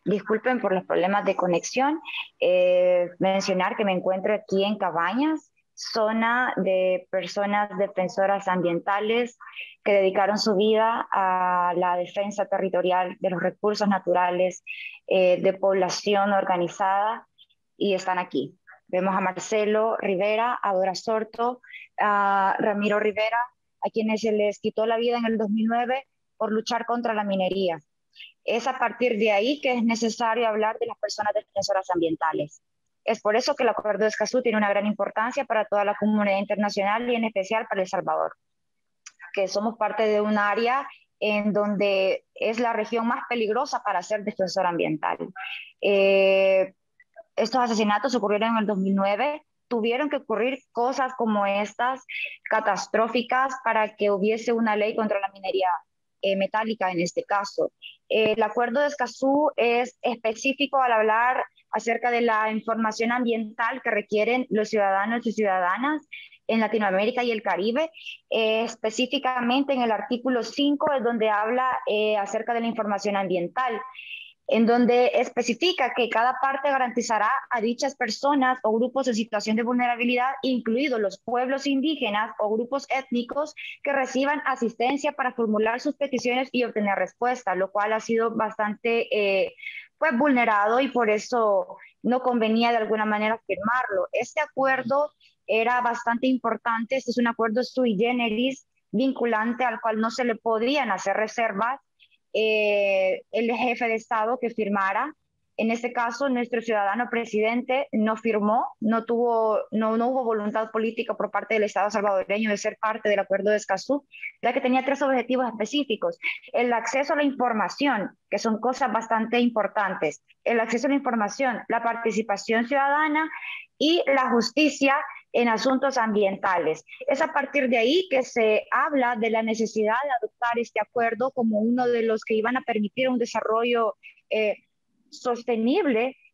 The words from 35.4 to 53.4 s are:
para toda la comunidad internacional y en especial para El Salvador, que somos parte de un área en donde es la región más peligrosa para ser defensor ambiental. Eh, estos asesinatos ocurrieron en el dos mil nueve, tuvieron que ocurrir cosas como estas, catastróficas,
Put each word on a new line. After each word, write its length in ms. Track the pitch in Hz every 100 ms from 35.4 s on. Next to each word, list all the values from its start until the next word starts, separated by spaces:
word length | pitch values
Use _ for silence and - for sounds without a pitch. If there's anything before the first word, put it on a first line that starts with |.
para 200 | 262 220
toda 200 | 208 208
la 100 | 202
comunidad 440 | 208 208 214 202 196
internacional 680 | 202 208 208 185 196 214 240
y 40 |
en 100 | 240
especial 420 | 226 202 190 220 226
para 140 | 196
El 60 | 185
Salvador, 440 | 185 160 156 80 - _ _ _ _ _ _ - - -
que 160 | - 190
somos 280 | 202 214 220
parte 300 | 208 208 214
de 140 | 208
un 180 | 208 214
área 480 | 208 202 233 262 277 - _ -
en 340 | 208 208 208
donde 720 | 202 208 202 202 196 190 - _
es 240 | - 208 226
la 140 | 240
región 340 | 226 214 226 226
más 140 | 240 -
peligrosa 540 | 240 214 220 285 240
para 200 | - 185
ser 220 | 185 214
defensor 420 | 202 - 185 190 180
ambiental. 520 | 170 170 156 - - - - - - - -
Eh, 960 | 196 202 196 196 190 190 190 190 190 - _ _ _ - - -
estos 240 | 220 254
asesinatos 540 | 240 214 214 208 269
ocurrieron 380 | 240 202 208 220
en 60 | 226
el 80 | 208
dos 120 | 196
mil 160 | 196
nueve, 480 | 196 196 202 277 302 _ _ -
tuvieron 400 | 240 226 240 294
que 80 | 285
ocurrir 420 | - 214 240 262 _
cosas 400 | - 240 262 262 254
como 300 | 226 208 202
estas, 580 | 196 208 - 247 262 - - - - -
catastróficas, 1080 | 220 - 185 - 214 226 247 226 254